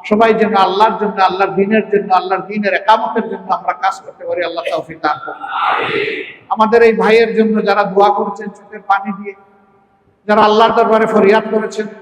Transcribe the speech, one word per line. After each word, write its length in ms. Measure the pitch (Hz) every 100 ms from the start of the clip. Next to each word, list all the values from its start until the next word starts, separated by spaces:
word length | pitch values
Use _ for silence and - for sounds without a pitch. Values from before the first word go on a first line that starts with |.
সবাই 280 | - 214 226
যেন 220 | 214 208
আল্লাহর 400 | 196 185 190 220 202
জন্য, 220 | 208 190
আল্লাহর 300 | 185 185 190
দ্বীনের 340 | 180 196 220 202
জন্য, 240 | 202 185
আল্লাহর 280 | 185 185 190
দ্বীনের 320 | 196 214 202
একামতের 560 | 175 - 226 226 226 226
জন্য 180 | 190 -
আমরা 200 | 175 175
কাজ 220 | 180 190 -
করতে 220 | - -
পারি, 160 | 170 175
আল্লাহ 200 | 170 165 -
তৌফিক 280 | 165 160 156
দান 160 | 151 151
করুন। 180 | - - - - - - - - - - - - _
আমাদের 320 | 196 220 240
এই 120 | 233
ভাইয়ের 420 | 202 190 226 226
জন্য 300 | 202 214 214
যারা 180 | 202 202
দোয়া 260 | 175 196 202
করেছেন 400 | 214 202 - 208
চোখের 300 | - - 208
পানি 440 | - 196 214 190
দিয়ে, 100 | 202 - _ _ _ _ _ _ _ _ 202
যারা 140 | 214
আল্লাহর 300 | 214 214 226
দরবারে 340 | 233 226 220
ফরিয়াদ 380 | 220 214 196 220 214
করেছেন 360 | 214 208 - 208 -